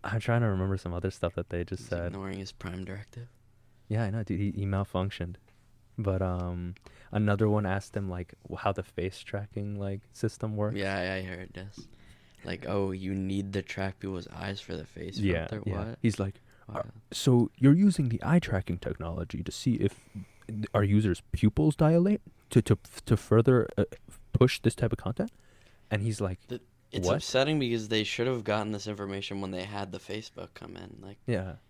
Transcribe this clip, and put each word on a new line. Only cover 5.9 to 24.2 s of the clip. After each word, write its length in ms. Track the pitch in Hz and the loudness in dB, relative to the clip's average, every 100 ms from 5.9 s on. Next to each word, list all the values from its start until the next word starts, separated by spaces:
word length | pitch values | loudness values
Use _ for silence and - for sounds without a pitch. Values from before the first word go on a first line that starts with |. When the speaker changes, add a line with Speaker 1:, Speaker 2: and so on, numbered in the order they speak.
| - | -4
Speaker 1:
But, 240 | 101 92 | 0 2
um, 540 | 92 90 90 87 87 90 - - - | 0 0 -2 -4 -6 -10 -18 -20 -4
another 360 | 107 107 101 107 | 2 2 4 4
one 160 | 104 98 | 4 2
asked 300 | 98 - 104 | -2 -2 -6
him, 140 | 98 | -4
like, 240 | 90 87 - | -6 -8 -14
w-, 140 | - 85 | -12 -2
how 140 | 104 | -2
the 100 | 95 | -2
face 360 | 90 - 90 - | -6 -4 -4 -6
tracking, 580 | - 101 101 - 101 101 | -8 -8 -6 -6 -6 -4
like, 220 | 98 98 - | -4 -6 -10
system 420 | - 113 - 113 107 | -4 -4 -4 -6 -2
works. 220 | 104 101 | -2 0
Speaker 2:
Yeah, 200 | 98 98 | -2 0
I, 200 | 90 95 | -2 -2
I 40 | |
heard 320 | 92 90 92 | -6 -10 -12
this. 340 | 90 98 - - - - - - - | -12 -14 -14 -20 -20 -20 -20 -20 -14
Like, 220 | - 87 - | -8 -6 -2
"Oh, 220 | 101 98 | 0 0
you 220 | 95 95 | -2 -4
need 400 | 98 95 98 98 | -2 -2 -2 -2
to 80 | 98 | -4
track 380 | - - 98 95 | -6 -6 -6 -4
people's 280 | 98 92 - | -8 -8 -10
eyes 300 | - 92 98 | -10 -8 -8
for 160 | - 85 | -8 -10
the 100 | 78 | -10
face 340 | 87 85 98 | -12 -10 -2
Speaker 1:
Yeah, 280 | 98 85 82 | 0 0 -2
Speaker 2:
filter? 140 | 107 104 | -6 -4
Speaker 1:
yeah. 80 | 98 107 | -4 -4
Speaker 2:
What?" 100 | 117 | -2
Speaker 1:
He's 160 | 117 104 | -2 0
like, 220 | 98 - - - - | -4 -4 -20 -20 -12
Speaker 2:
Wow. 80 | 104 | -10
Speaker 1:
"Uh, 40 | - - _ | -10 -12 _
so 400 | - - 123 113 - | 0 4 6 4 6
you're 180 | 131 160 | 6 8
using 340 | 202 170 131 | 6 4 0
the 100 | 113 | -2
eye 160 | - 170 | 4 4
tracking 400 | - 95 - 87 | 4 -2 -2 -4
technology 640 | - - 82 80 85 - | -4 -6 -6 -6 -6 -6
to 80 | - | -8
see 220 | - - 117 | -2 0 2
if 240 | 101 - - - - - - 107 104 | 0 -2 -16 -14 -14 -18 -10 -6 0
our 100 | - | 2
users' 380 | 101 104 107 85 - | 6 6 4 0 -2
pupils 420 | - 104 - 156 - | 4 4 6 2 6
dilate 460 | 156 170 185 214 - - _ | 6 6 4 2 -2 -20 _
to, 120 | 127 | 4
to, 160 | - 107 - - - | 4 2 0 -16 0
to 100 | 110 | 0
further, 520 | - 113 117 123 - - | 6 6 6 4 2 0
uh, 60 | - - - - | -2 -2 -18 -20